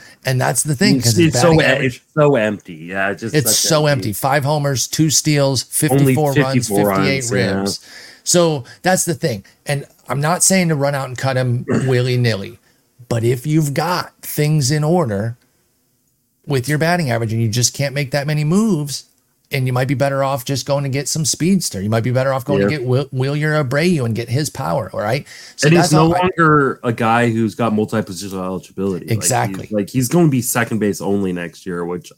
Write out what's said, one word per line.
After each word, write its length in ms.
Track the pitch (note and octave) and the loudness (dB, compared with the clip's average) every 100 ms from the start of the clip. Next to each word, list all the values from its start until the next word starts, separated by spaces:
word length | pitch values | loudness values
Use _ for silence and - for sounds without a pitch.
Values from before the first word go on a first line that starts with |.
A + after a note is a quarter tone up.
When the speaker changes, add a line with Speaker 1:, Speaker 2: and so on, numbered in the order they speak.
| - - | -10 -8
Speaker 1:
And 160 | B2+ B2+ | -2 0
that's 220 | C3 C3+ | 0 0
the 120 | D3+ | -2
thing, 220 | C#3 G3 C3 | 2 2 4
Speaker 2:
It's, 80 | |
Speaker 1:
'cause 120 | A#2 A2+ | 4 4
his 120 | E3 | 4
Speaker 2:
it's 120 | B2 | 4
so 80 | E3+ | 4
Speaker 1:
batting 100 | D#3 | 6
Speaker 2:
e-, 40 | |
Speaker 1:
average, 320 | C3 C3 B2+ - | 4 2 -2 -4
Speaker 2:
it's 180 | _ | _
so 220 | D#3 D3 C3 | 2 4 4
empty. 380 | G#2+ G2+ - D#2+ | 0 -2 -8 -14
Yeah, 340 | E2+ F#2+ G2 | -10 -4 -4
it's 100 | F#2+ | -4
just 140 | A2+ | -2
Speaker 1:
it's 160 | D3+ A#2 - | 0 0 0
Speaker 2:
such 120 | - | 2
Speaker 1:
so 180 | D#3 D3+ | 2 2
Speaker 2:
empty. 220 | C#3 A2 | 0 -2
Speaker 1:
empty. 40 | |
Five 300 | G2+ C#3 D3 | -2 0 0
homers, 420 | C3+ D3+ C#3+ C3 - | 0 0 0 -2 -2
two 220 | - D#3+ | 0 2
steals, 540 | - D#3 C#3+ C#3 C3 - - D#3 | 2 2 2 2 0 -4 -2 2
Speaker 2:
Only 80 | C#3 C#3 | 4 4
Speaker 1:
fifty-four 180 | C3 D3 | 4 2
runs, 220 | C#3 C3 | 2 2
Speaker 2:
fifty-four 400 | C3 A#2 G2+ G2+ | 0 0 0 2
Speaker 1:
fifty-eight 200 | F#2+ F#2+ - | 2 0 0
Speaker 2:
runs, 120 | A#2+ | -2
yeah. 260 | G2+ G2 G2 | -2 0 -2
Speaker 1:
ribs. 300 | G3 E3+ - - - - | -4 -6 -12 -20 -20 -10
So 400 | - F3 E3+ D3 - - | 0 2 2 0 -8 -6
that's 220 | F3 F#3 | 0 0
the 100 | - | 0
thing. 300 | E3 D#3 G#2 - _ - | -4 -4 -6 -10 _ -6
And 180 | C#3+ - _ - | -6 -6 _ -8
I'm 120 | C#3 | -4
not 220 | D3+ F3+ | -2 0
saying 260 | - F#3+ F3 | 2 2 2
to 60 | |
run 200 | D3 C#3 | 0 0
out 140 | C#3 C3 | -2 -4
and 80 | B2 | -4
cut 180 | C3+ B2+ | -2 0
him 280 | B2+ A#2+ - | 0 -2 -2
Speaker 2:
<clears throat> 200 | A#2+ C3 | -2 2
Speaker 1:
willy-nilly, 720 | B2 B2+ B2 A#2+ G2+ G2+ - _ _ _ - B2 | 2 2 2 2 0 -6 -14 _ _ _ -14 -4
but 140 | A#2 | 0
if 220 | A#2 B2+ D3+ | 0 0 0
you've 280 | D#3 D3 | 0 0
got 400 | C#3 D3+ F3 - - | -2 -2 -2 -4 -12
things 480 | - - D3+ D#3 B2+ | -8 -2 0 2 0
in 120 | D3+ | 0
order 520 | D3+ F3+ C3+ G2+ A2+ A#2+ _ _ _ _ _ _ _ _ _ _ - | 2 2 0 -2 -4 -8 _ _ _ _ _ _ _ _ _ _ -4
with 200 | C3+ B2 | -2 0
your 100 | D3 | 0
batting 320 | D#3+ F3 C#3+ | 2 2 0
average 220 | A#2 A2+ | 0 0
and 80 | A2+ | 0
you 60 | A2+ | 0
just 260 | A#2 A#2+ | 0 0
can't 200 | - C#3 | 0 -4
make 160 | C#3 C3+ | -2 -2
that 140 | C#3+ C#3+ | -2 -2
many 180 | D3+ | 0
moves, 600 | D3+ F#3+ A3+ D#3+ C#3+ C3 - _ _ _ - | 2 2 2 0 -2 -8 -14 _ _ _ -6
and 160 | C#3 C3 | -2 0
you 60 | |
might 160 | B2+ C3 | 0 0
be 60 | |
better 280 | C3 C#3 C#3 | 0 0 0
off 220 | C3+ C#3 | 0 -2
just 220 | C3 C3+ - | -4 -4 -2
going 160 | C#3+ | -2
to 60 | C#3 | -2
get 180 | C3 D#3 | -4 -4
some 160 | D#3 | -4
speedster. 560 | C#3+ - D#3+ F#3+ - F#2 | -2 0 2 2 0 -6
You 80 | G2+ | -2
might 160 | A2+ | 0
be 60 | B2+ | 0
better 240 | B2 C3 | 0 0
off 100 | C3 | -2
going 160 | B2+ - | 0 2
to 100 | G2+ | 2
Speaker 2:
Yeah. 80 | D3+ | 0
Speaker 1:
get 60 | B2 | 0
Wil-, 220 | B2+ C#3+ | 0 0
Wheeler 520 | C3 C3 D3 D#3 D3+ | -4 -2 -2 0 0
Abreu 400 | C3 C#3+ F3 D#3+ | 0 0 2 2
and 100 | A#2 | 0
get 140 | A2 A#2 | -4 -2
his 220 | B2 D3+ | -2 -2
power, 400 | - G#2 D3+ - | -4 -4 -4 -4
all 80 | G#2 | -4
right? 260 | G#2 C#3 - - - - | -2 -4 -6 -18 -18 -2
So 120 | D3+ | 2
Speaker 2:
And 40 | |
he's 100 | D#3+ | 4
Speaker 1:
that's 80 | D3 | 4
Speaker 2:
no 60 | D#3 | 4
Speaker 1:
all 120 | E3 F3 | 4 2
I 20 | |
Speaker 2:
longer 600 | F3+ F3+ D#3+ D3+ C3+ - | 0 2 4 4 2 -2
a 80 | B2 | -4
guy 380 | A2+ A2+ A#2 A#2+ | -2 2 2 2
who's 240 | A2+ A2 | 0 -2
got 180 | - A2+ | -2 -2
multi-positional 720 | G#2+ G#2+ G#2+ - F2 G2 F#2+ | 0 0 -2 -4 -8 -10 -8
eligibility. 640 | F#2 F2+ - - G2 F2 - | -6 -8 -10 -6 -4 -4 -4
Like, 20 | |
he's, 80 | G#2+ | -2
Speaker 1:
Exactly. 520 | - A#2+ A2+ F#2+ - | 0 0 -2 -6 -6
Speaker 2:
like, 180 | G#2 G2+ | -4 -2
he's 180 | C3 B2 | -2 0
gonna 200 | E3+ E3 | 2 4
be 140 | C3 | 2
second 380 | A#2 B2 A#2 A2 | -2 -2 -2 -2
base 200 | G#2 F#2+ | -2 -2
only 320 | E2+ G2+ F#2+ | -2 -2 -2
next 320 | F2 E2+ - | -4 -8 -12
year, 220 | F#2+ F2 F2 | -10 -8 -6
which, 260 | F2 - | -8 -10